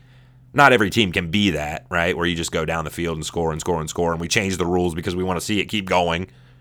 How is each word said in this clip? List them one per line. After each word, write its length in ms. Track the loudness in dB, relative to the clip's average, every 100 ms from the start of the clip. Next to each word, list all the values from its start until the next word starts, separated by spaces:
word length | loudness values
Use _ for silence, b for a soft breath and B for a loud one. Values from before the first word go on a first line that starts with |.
| b b b b b
Not 200 | 4 6
every 180 | 6 4
team 200 | 2 2
can 180 | 0 0
be 220 | 2 2
that, 360 | 2 -4 -8 -4
right, 260 | 0 0 0
where 100 | 0
you 100 | -2
just 160 | -2
go 120 | -2
down 200 | -2 -4
the 60 | -4
field 260 | -4 -4 -4
and 100 | -6
score 240 | -4 -2
and 100 | -2
score 200 | -2 -2
and 100 | -2
score, 220 | -2 -2
and 80 | -2
we 80 | -2
change 300 | -2 -2 -2
the 80 | 0
rules 280 | 0 0
because 220 | -2 -6 -4
we 80 |
wanna 160 | -4 -4
see 180 | -2 -4
it 60 |
keep 240 | -2 -4 0
going. 400 | 2 2 0 -4 b b b